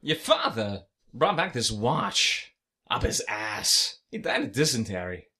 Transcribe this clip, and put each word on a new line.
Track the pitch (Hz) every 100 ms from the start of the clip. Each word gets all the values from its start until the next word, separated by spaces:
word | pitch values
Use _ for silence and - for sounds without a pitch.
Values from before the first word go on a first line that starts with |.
Your | 139 156
father | - 311 311 131 104 98 - _ _
brought | - 160 180
back | 185
this | 127 113
watch | 110 113 151 98 - - - - _ _ _ _
up | 120
his | 117 110 -
ass. | 107 107 107 104 - - - _
He | -
died | - -
of | 285
dysentery. | 107 156 127 113 95 90 90 -